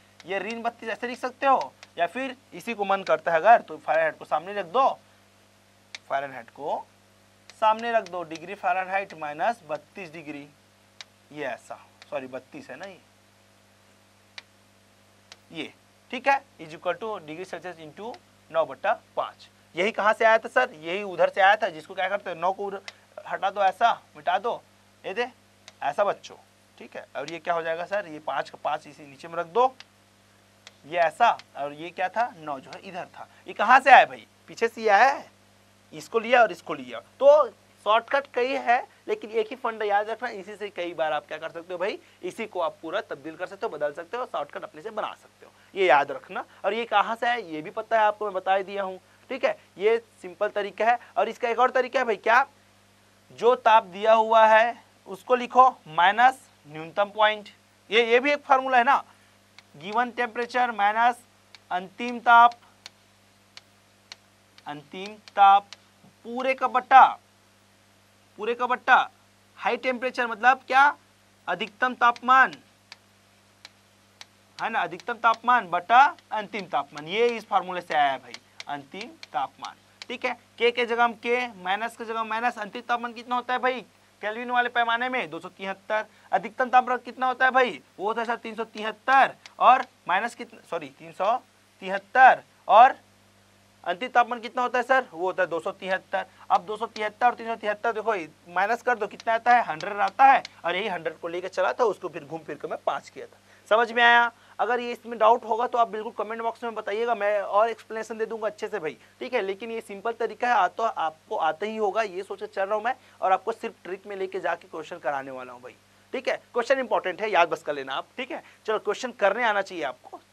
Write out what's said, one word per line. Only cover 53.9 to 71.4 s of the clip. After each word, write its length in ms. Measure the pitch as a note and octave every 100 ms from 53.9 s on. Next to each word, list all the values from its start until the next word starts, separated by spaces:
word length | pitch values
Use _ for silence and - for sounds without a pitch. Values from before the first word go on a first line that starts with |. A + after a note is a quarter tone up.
| F#3 G#3+
हुआ 320 | A3+ A3 A3+ A3
है 300 | A3 A#3 A#3 - _ -
उसको 280 | F#3+ - B3
लिखो 340 | - B3 C4 - D#3
माइनस 500 | D#3+ F3+ G#3+ B3+ C4 - _ D3
न्यूनतम 420 | D#3 E3 G3+ G3+
पॉइंट, 400 | G#3 G#3+ G#3+ G#3 - _ _ -
ये, 140 | G#3+
ये 160 | A#3 A#3+
भी 120 | C#4
एक 80 | C#4+
फार्मूला 360 | - C4 C4 B3+
है 60 |
ना, 200 | A#3+ A#3+ - _ _ _ _ _ _ D3
Given 360 | F3 G#3+ B3
temperature 600 | A#3+ A#3+ A3+ A#3+ B3 B3
minus 460 | G#3+ G3+ A3+ A#3+ A#3 - _ _ - -
अंतिम 480 | G#3 F#3 - A#3+ A#3+
ताप, 340 | A#3+ A#3 A#3+ - _ _ - _ _ _ _ _ _ - - _ _ _ - - _ _ _ _ -
अंतिम 480 | D3 D#3 F#3 G3+ G#3+ -
ताप 360 | G#3 G3 G3+ G3+ - _ _ _ _ A3+
पूरे 280 | A#3+ C4
का 140 | C4 C4
बट्टा, 380 | B3+ B3 C4 F3 - _ _ _ _ _ _ _ _ _ _ _ -
पूरे 140 | G#3+ A#3+
का 100 | B3
बट्टा 420 | B3 - A3+ C#3 _ _ _ _ -
हाई 180 | G3 -
temperature 500 | B3+ B3 B3+ B3+ A#3+
मतलब 340 | A3 B3 C4 -
क्या? 160 | C4 C#4+ - _ _ _ _